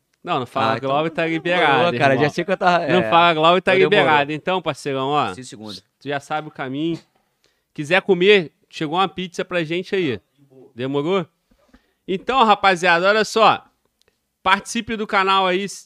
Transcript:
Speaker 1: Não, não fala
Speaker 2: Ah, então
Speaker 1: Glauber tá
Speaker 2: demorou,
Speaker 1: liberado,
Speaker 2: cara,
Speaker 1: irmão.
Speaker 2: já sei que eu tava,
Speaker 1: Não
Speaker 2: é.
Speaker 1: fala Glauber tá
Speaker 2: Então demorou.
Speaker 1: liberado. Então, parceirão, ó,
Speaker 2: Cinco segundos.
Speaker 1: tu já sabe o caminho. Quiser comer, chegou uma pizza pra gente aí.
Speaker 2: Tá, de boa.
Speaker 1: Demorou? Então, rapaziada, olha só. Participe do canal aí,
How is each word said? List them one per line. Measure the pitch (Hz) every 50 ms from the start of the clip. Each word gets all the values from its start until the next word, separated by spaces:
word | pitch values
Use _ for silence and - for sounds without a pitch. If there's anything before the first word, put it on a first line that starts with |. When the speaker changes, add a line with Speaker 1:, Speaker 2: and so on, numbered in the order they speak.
| _ _ _ _
Speaker 1:
Não, | - 175 170 135
não | 120
fala | - - - 123 113 113
Speaker 2:
Ah, |
então | 117 135 135
Speaker 1:
Glauber | 139 147 160 165
tá | 160 170
Speaker 2:
demorou, | 165 165 165
Speaker 1:
liberado, | 160 156 170 180 180 165 147 135 127 - 175 -
Speaker 2:
cara, | 120 143 139 135
Speaker 1:
irmão. | 135 147
Speaker 2:
já | 147 -
sei | - -
que | -
eu | 185
tava, | - - 175 175 170 170
Speaker 1:
Não | 139 127 185
Speaker 2:
é. | - -
Speaker 1:
fala | 170 170 170 175 160
Glauber | 156 156 165 175 185
tá | - 190 185
Speaker 2:
Então | 190 185 180
demorou. | 202 202 180
Speaker 1:
liberado. | 160 156 147 143 143 156
Então, | 147 - 190 185 185
parceirão, | - 160 135 - - 143 135 135 131 139
ó, | 147 147 127 101 92
Speaker 2:
Cinco | 127 127
segundos. | - 135 104 110 107 98 92 _ _ _
Speaker 1:
tu | _ - 139
já | 143 139
sabe | - - 156 151 156 151
o |
caminho. | - - 139 127 131 143 160 170 165 156 - _ _ _ _ _ _ _ _ _ _ _ _ _ -
Quiser | - 151 139 180 190
comer, | - - 190 175 180 202 208 196 156 135 _ _ _ _
chegou | - - 160 143 160
uma | 180 196
pizza | 180 - 180 185 175 - - 180
pra | - 180 175 160
gente | 147 170 180 175 - 202
aí. | 190 175 139 110
Speaker 2:
Tá, | 92 _ _ _
de | _
boa. | _ _ 131 131 - - -
Speaker 1:
Demorou? | 113 127 135 139 143 143 170 196 190 156 - _ _ _ _ _ _ _ _ _ _ _ _ _ _ _
Então, | - 190 185 - - 247 269 226
rapaziada, | 220 202 - - 196 185 160 180 180 170 170 180
olha | 196 214 220 202
só. | - - 226 214 175 117 - - _ _ _ _ _ _ _ _ _ _ _ _ _ _ _
Participe | - 185 196 202 202 - - 233 208 - 226
do | 202 214
canal | - 214 196 190 196 190 196 190
aí, | 185 180 190 202 185 - - -